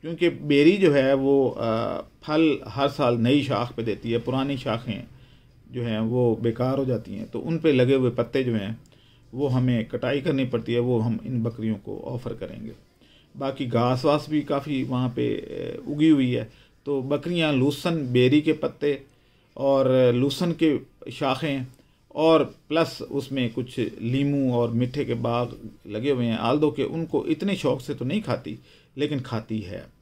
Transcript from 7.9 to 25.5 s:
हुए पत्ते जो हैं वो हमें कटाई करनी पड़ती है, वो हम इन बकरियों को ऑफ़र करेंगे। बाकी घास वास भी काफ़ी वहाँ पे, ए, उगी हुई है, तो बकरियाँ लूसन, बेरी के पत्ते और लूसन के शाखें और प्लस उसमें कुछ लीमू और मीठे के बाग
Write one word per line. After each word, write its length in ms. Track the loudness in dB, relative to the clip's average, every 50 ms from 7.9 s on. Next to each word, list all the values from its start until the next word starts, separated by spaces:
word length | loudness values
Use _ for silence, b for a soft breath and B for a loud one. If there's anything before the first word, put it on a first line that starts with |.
| 4
हुए 140 | 4 4 2
पत्ते 340 | 0 0 -4 0 0 -2 0
जो 100 | 0 0
हैं 280 | -2 -2 -4 -8 -10 -12 b b b b b b b b b -8
वो 140 | -4 -2 0
हमें 380 | 0 2 2 2 2 0 0
कटाई 360 | -2 -4 -4 -2 0 -2 0
करनी 240 | 0 0 0 0 0
पड़ती 280 | 0 -2 -4 -2 0 0
है, 60 | 0
वो 200 | 2 2 2 2
हम 200 | 2 0 -2 -2 -4
इन 180 | -4 -4 -2 -2
बकरियों 320 | -2 -4 -4 -2 -2 -2
को 240 | -4 -6 -10 -10 -10 -8
ऑफ़र 280 | -8 -10 -8 -8 -8 -10
करेंगे। 380 | -8 -10 -12 -12 -12 -14 -14 -16 -18 _ _ _ b b b b b b b _ -8
बाकी 280 | -6 -6 -4 -4 -6
घास 400 | -2 0 2 2 4 2 2 2
वास 200 | 2 2 2 0 -2
भी 120 | -2 -2
काफ़ी 420 | -2 0 -2 -4 -2 -2 -4 -4 -2
वहाँ 260 | -2 -2 -2 -2 -2
पे, 180 | -2 -2 -2 -2
ए, 520 | -2 -4 -6 -10 -10 -10 -8 -8 -10 -10 -8 -8
उगी 220 | 0 4 6 6
हुई 220 | 6 6 6 2
है, 200 | 0 -2 -4 -6 b b b b b _ _
तो 160 | -4 -4 -4
बकरियाँ 520 | -2 -2 -2 -2 -2 -2 -2 0 0 2 2
लूसन, 540 | 2 2 2 0 0 -2 -2 -2 -2 -4 0
बेरी 300 | 2 4 6 6 6 4
के 120 | 4 4 0
पत्ते 500 | 0 -2 -6 -6 -2 -2 -2 -2 -2 -6 _ b b b b b b b b b -2
और 540 | 0 2 4 4 4 4 6 6 6 6 6
लूसन 380 | 4 2 0 0 0 -2 -2
के 440 | 0 2 2 2 2 0 -2 _ _ _ -16 -16
शाखें 560 | -8 -4 -2 -2 -2 0 -2 -4 -4 -4 -6 -8 b b b b b b b b -4
और 280 | 0 4 6 6 6 4 2 -4 -18 _ _
प्लस 320 | 0 0 0 0 -2 -12
उसमें 520 | -12 -6 -6 -6 -4 -4 -2 -2 -2 -2 -2
कुछ 260 | -4 -6 -6 -4 -4 -4 -4 -4 -6
लीमू 520 | -4 -2 0 0 0 0 0 2 0 2 2
और 180 | 2 0 2
मीठे 340 | 2 0 0 0 -2 -4 -4
के 80 | -2 -2
बाग 560 | -2 -2 -2 0 0 -2 -2